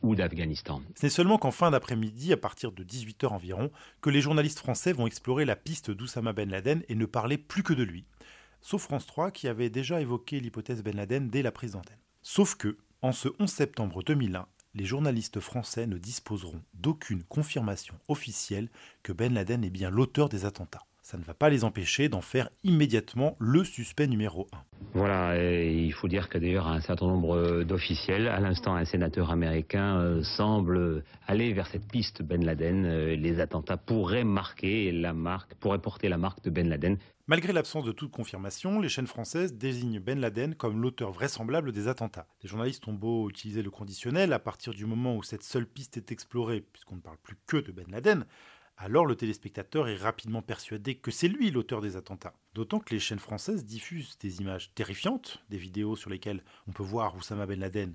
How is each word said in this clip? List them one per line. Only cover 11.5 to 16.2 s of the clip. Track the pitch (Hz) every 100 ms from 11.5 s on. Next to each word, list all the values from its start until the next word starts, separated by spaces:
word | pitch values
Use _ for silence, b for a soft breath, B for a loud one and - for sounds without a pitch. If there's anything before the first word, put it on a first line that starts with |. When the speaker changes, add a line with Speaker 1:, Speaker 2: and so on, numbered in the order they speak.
Speaker 2:
prise | - 120
d'antenne. | 98 85 - _ _
Sauf | - - 196
que, | - 104 107 _ _
en | 127
ce | 123 135 -
onze | 202
septembre | - 143 - 104 90
deux | 95
mille | 151 113 90
un, | 90 _ -
les | 101
journalistes | 95 135 151 120 107 107
français | - 123 110 - 117
ne | 92
disposeront | 92 123